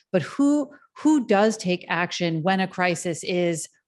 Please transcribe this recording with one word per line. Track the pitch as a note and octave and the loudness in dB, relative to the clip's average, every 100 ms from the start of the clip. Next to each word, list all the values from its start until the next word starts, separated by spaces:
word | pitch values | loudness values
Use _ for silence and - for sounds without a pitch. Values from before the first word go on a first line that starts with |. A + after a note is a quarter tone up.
| _ | _
but | F#3 | -4
who, | C#3+ - C#4+ D4 C#4 - _ - | -4 0 2 2 -2 -10 _ -2
who | D4 D#4 A3+ | 2 2 4
does | G3 G#3+ G#3+ | 4 4 0
take | F#3 F3+ - | -2 -4 -2
action | E3+ F3 - F3 E3 | -4 -2 -2 -2 -2
when | D#3+ F#3+ | 0 0
a | F#3+ | -2
crisis | F#3+ F3+ E3+ F3+ D#3+ | -2 -2 -2 -4 -6
is | - F3+ F3 E3 - _ | -4 -2 0 -2 -8 _